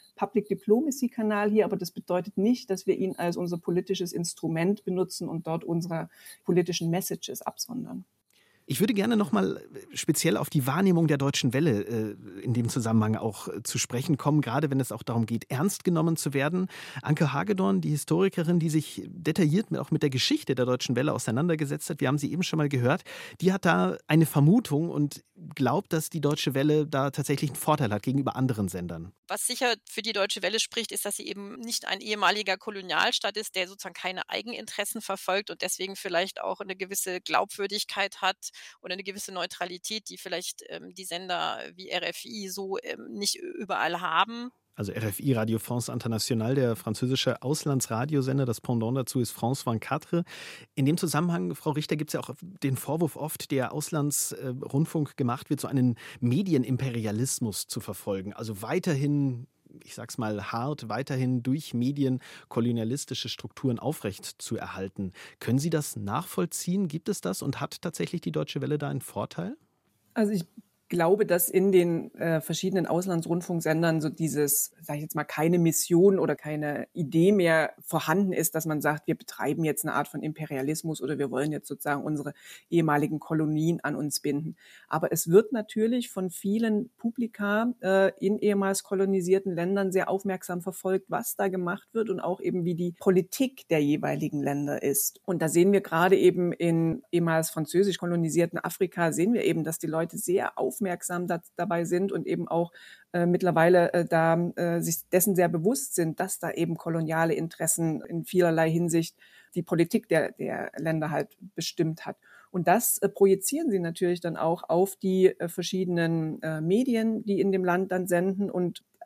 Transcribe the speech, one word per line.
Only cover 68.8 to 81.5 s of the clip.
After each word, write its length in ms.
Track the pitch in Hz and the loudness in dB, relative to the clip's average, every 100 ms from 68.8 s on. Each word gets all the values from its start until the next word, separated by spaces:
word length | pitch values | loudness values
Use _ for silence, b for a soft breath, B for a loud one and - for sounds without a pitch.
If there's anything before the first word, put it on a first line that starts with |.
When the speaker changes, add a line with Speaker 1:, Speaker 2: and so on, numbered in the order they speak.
| 143 | -4
Speaker 2:
einen 140 | 139 | -6
Vorteil? 560 | - 196 - - 180 302 _ _ _ _ _ | -6 -8 -6 -6 -8 -10 _ _ _ _ _
Speaker 1:
Also 180 | - 208 | -2 0
ich 140 | 208 165 - - _ _ | 0 -4 -12 -20 _ _
glaube, 360 | 175 170 208 202 | 0 4 4 4
dass 240 | 175 - | 2 2
in 220 | 185 196 | 4 6
den, 420 | 185 170 165 - - | 6 6 2 -2 -4
äh, 260 | 170 160 | 0 0
verschiedenen 440 | - 160 185 185 160 | 0 -2 0 0 2
Auslandsrundfunksendern 1160 | 165 190 170 165 170 170 170 160 160 165 160 | 0 0 -2 0 -2 0 -2 0 2 4 2
so 80 | 151 | 0
dieses, 640 | - 160 143 143 - - - | -2 -2 2 2 2 -2 -8
sag 160 | 165 147 | -8 -8
ich 60 | |
jetzt 120 | 156 151 | -4 -4
mal, 80 | |
keine 340 | 147 - 160 175 | -4 0 4 6
Mission 640 | 165 151 - 170 196 190 | 6 4 4 8 8 8
oder 160 | 156 143 | 4 0
keine 500 | 151 151 151 139 - | -2 -4 -2 -4 -6
Idee 400 | - 143 165 180 | -4 0 6 6
mehr 400 | 208 170 160 151 - | 6 6 6 4 -2
vorhanden 540 | - 165 156 175 196 | -4 -2 2 2 2
ist, 220 | - 160 160 | 2 0 -2
dass 100 | 160 | -2
man 160 | 151 | 0
sagt, 260 | 147 151 - | 0 0 -2
„Wir 80 | 160 | -4
betreiben 480 | - - 120 156 | -4 -6 -2 0
jetzt 220 | 156 143 156 | 0 0 -2
eine 80 | |
Art 160 | 113 147 | -2 -2
von 120 | 151 | -6
Imperialismus“ 800 | 156 156 156 139 135 156 165 151 | -8 -8 -8 -4 -4 -4 -4 -6
oder 160 | 135 139 | -4 -2
„Wir 140 | 143 | -2
wollen 220 | 127 151 | -2 -2